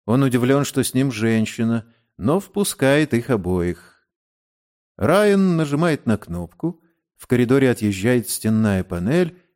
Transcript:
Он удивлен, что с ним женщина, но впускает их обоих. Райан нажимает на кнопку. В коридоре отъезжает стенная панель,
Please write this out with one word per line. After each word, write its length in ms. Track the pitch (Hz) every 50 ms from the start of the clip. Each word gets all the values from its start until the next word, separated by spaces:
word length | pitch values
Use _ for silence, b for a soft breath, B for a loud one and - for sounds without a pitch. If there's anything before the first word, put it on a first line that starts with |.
| _
Он 180 | 104 117 135 139
удивлен, 420 | 131 120 123 123 123 135 143 143
что 180 | - - 135 123
с 120 | - -
ним 160 | 127 135 139
женщина, 840 | 117 104 110 113 113 110 110 - - - 117 113 117 113 107 b b b b b b b
но 220 | 92 127 160 196
впускает 720 | 196 - - 202 202 - - - 135 135 139 151 156 143 117
их 160 | 117 120 -
обоих. 800 | 127 104 82 90 92 90 85 90 85 - - - _ _ _ _ _ _ _ _ _ _ _ _ _ _ _ _ _ _ _ _ _
Райан 640 | - 101 123 170 202 214 208 202 196 190 185 170 160
нажимает 500 | 156 143 143 143 175 170 151 127 - 117
на 100 | 107 -
кнопку. 640 | - - 85 87 87 85 _ - - 165 180 - _ _ _ _ _ _ _ -
В 80 | -
коридоре 460 | - 123 120 123 113 131 139 135 127
отъезжает 580 | 117 - 104 104 98 92 98 120 123 123 107 -
стенная 540 | - - - 110 110 110 110 104 98 92 90
панель, 580 | - 87 87 87 110 147 180 180 165 - - _ _ _